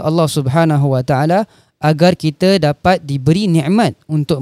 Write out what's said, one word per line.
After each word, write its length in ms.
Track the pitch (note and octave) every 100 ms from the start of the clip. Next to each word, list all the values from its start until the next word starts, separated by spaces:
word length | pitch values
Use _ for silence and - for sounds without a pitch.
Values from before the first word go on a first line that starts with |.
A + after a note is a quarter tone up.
| D#3
Allah 240 | E3 D#3+
Subhanahu 640 | D3+ C3 D3+ D#3+ D3 C#3+
wa 80 | C3
Taala 480 | B2+ C3+ D#3 F#3 A3 _ _ _
agar 320 | D3+ D3+ F3
kita 480 | F3 D#3+ C#3+ F#3 G3
dapat 400 | D3+ D3 F3+ F3+
diberi 480 | D3+ C#3 C3 F3 G#3
nikmat 480 | E3 C#3+ G#3 F3+ - -
untuk 320 | D#3 C#3+ C#3+